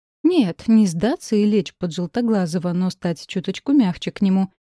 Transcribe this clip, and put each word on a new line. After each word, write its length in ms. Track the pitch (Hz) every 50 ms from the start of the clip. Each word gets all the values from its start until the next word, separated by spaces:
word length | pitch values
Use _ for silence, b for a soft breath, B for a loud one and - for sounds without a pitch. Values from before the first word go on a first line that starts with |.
| _ _ _ _ -
Нет, 420 | 320 370 339 233 170 165 - -
не 180 | - 220 220 214
сдаться 500 | 185 160 170 202 226 311 - - - 226
и 100 | 208 208
лечь 280 | 208 214 208 - - -
под 200 | - 180 175 151
Желтоглазого, 800 | 180 175 175 - 240 240 226 220 202 180 160 160 185 156 180 170
но 180 | 180 185 185
стать 340 | - _ - 175 170 - -
чуточку 460 | - - 190 - - 190 - - -
мягче 400 | 285 294 226 180 170 - - 170
к 100 | - -
нему. 320 | 202 190 190 190 190 - _ _